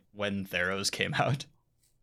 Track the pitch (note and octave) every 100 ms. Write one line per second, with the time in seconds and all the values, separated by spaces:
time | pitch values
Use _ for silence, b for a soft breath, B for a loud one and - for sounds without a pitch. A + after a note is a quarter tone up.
0 | _ G2+ G2+ G2 F#2+ F2 F2+ G2 G2 -
1 | F#2+ - G2+ C#3 - _ _ _ _ _